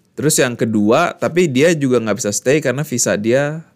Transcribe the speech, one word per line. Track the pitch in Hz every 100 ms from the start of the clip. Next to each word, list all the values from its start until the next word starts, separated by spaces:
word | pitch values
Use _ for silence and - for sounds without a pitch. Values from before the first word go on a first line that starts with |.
| _
Terus | - 139
yang | 156 135 117
kedua, | 123 107 104 127 175
tapi | - 120 160 180
dia | 131 160
juga | 160 139 123
nggak | 113 101
bisa | 104
stay | 101 123 151
karena | 135 113
visa | 151 123 -
dia | 98 110 127 143 156 160